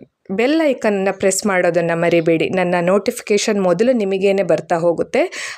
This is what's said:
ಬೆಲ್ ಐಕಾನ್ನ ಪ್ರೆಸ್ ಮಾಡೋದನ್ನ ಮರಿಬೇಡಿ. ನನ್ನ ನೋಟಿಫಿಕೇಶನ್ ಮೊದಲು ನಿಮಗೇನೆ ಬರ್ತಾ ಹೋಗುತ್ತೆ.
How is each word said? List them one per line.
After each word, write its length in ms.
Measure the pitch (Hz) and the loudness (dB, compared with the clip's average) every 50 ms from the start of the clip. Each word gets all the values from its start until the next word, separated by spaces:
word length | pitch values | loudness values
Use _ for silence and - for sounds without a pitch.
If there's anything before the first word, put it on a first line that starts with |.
| - _ _ _ _ - | -14 _ _ _ _ -6
ಬೆಲ್ 300 | 196 196 233 269 311 320 | -4 -2 0 0 2 2
ಐಕಾನ್ನ 460 | 320 285 247 254 - 220 208 190 190 196 | 2 0 0 0 -2 -2 0 0 -2 -2
ಪ್ರೆಸ್ 340 | 190 190 202 190 190 - - | -2 0 0 0 0 0 -2
ಮಾಡೋದನ್ನ 460 | 208 190 180 180 175 165 175 170 170 170 | 0 0 2 0 2 0 0 0 0 -2
ಮರಿಬೇಡಿ. 560 | 165 170 170 175 170 160 170 165 160 151 - | 0 0 2 2 2 2 2 2 2 0 -2
ನನ್ನ 260 | 185 185 180 175 180 175 | 0 -2 0 0 0 0
ನೋಟಿಫಿಕೇಶನ್ 800 | 170 180 196 208 202 247 - - - - 208 202 - 233 208 202 | 2 2 0 0 0 -2 -6 -6 -4 -2 -2 0 0 0 0 0
ಮೊದಲು 320 | 185 180 175 175 226 254 262 | 2 0 2 2 2 2 2
ನಿಮಗೇನೆ 500 | 226 202 190 196 185 196 196 196 196 190 | 0 0 -2 -2 0 0 2 2 2 2
ಬರ್ತಾ 320 | 170 160 160 - - 180 | 0 0 -2 0 -2 -2
ಹೋಗುತ್ತೆ. 480 | 165 170 170 160 - - - - 254 339 381 - - - - - | 0 0 0 0 0 -4 -2 0 0 0 -2 -4 -10 -12 -12 -14